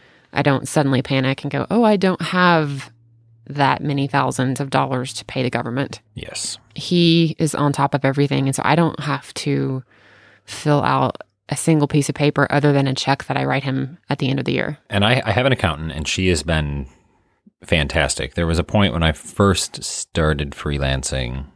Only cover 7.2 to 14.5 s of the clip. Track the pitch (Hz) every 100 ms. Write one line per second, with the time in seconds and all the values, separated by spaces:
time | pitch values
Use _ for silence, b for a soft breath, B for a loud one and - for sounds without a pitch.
7.2 | 165 - 160 - 143 143 143 139 135 143
8.2 | 143 139 135 - 110 156 165 - 143 135
9.2 | - - 147 139 135 131 b b b b
10.2 | b b - - 151 147 - 135 131 -
11.2 | - _ - 143 165 156 143 151 139 -
12.2 | 147 143 139 143 147 139 135 131 - 139
13.2 | - 135 135 135 135 135 135 170 - 139
14.2 | 131 135 131